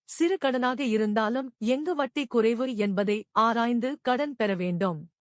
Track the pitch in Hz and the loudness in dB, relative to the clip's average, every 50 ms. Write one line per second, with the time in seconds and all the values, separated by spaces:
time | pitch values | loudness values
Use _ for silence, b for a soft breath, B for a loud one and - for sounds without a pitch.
0 | _ - - - 320 339 381 381 - 269 254 254 247 247 254 226 285 254 214 214 | _ -12 -2 0 2 2 2 2 0 0 0 2 0 0 0 0 -2 0 0 2
1 | 220 214 208 220 220 208 220 262 269 262 - _ 214 214 247 269 302 339 359 285 | 0 2 0 0 0 0 -2 -2 -4 -6 -10 _ -2 0 0 0 0 -2 -2 -2
2 | 277 254 - 294 285 240 - 240 214 226 240 226 262 262 254 208 208 208 196 185 | -2 -2 -2 -4 -6 0 2 2 4 4 2 2 -2 -4 -2 -2 0 0 0 0
3 | 208 196 208 214 208 _ _ - 220 226 233 233 233 240 247 240 220 254 285 - | 0 0 0 -2 -4 _ _ 2 2 2 2 2 0 2 0 0 0 -2 -4 -4
4 | _ - 254 247 285 294 285 - 226 208 196 175 180 180 175 170 190 190 170 151 | _ -2 0 0 0 -4 -2 -2 0 0 0 0 -2 -2 -2 0 0 -2 -2 -4
5 | 156 170 _ _ | -10 -16 _ _